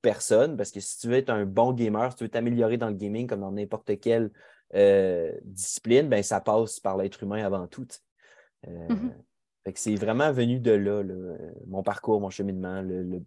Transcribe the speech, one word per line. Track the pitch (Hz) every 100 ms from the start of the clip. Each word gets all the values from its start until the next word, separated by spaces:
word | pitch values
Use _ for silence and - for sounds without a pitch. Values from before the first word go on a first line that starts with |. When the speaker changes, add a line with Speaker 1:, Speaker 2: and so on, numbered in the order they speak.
Speaker 1:
personnes, | 117 104 - 107 147 127
parce | 101
que | 101
si | - -
tu | 117
veux | 127
être | 135
un | 110 98
bon | 98 120
gamer, | 123 113 107 127
si | 123
tu | 113
veux |
t'améliorer | 117 120 120 113 117
dans | 117
le | 101
gaming, | 101 107 123
comme | 104
dans | 98
n'importe | 101 101 107 - 101
quelle, | 117 113 110 - - _ _ 95
euh, | 101 98 95 87 82 -
discipline, | 95 92 - - 113 123 151
ben, | 107
ça | 98 101
passe | - 110 110 -
par | 98 95
l'être | 98 -
humain | 101 104 101
avant | 98 87
tout, | - 135
tu | -
sais. | _ _ _ _ _ _ -
Euh, | 170 82
Speaker 2:
Mhm. | 214 240 - _ _ _ _
Speaker 1:
fait | 98
que | -
c'est | 110 104
vraiment | 104 117 151
venu | 131 120 127
de | 117
là, | 104 101 104
là, | 95
euh, | 92 90 82 85 82 85
mon | 95
parcours, | 95 101 - 107
mon | 98
cheminement, | 95 98 95 92 95
le, | 95 92
le, | 90 90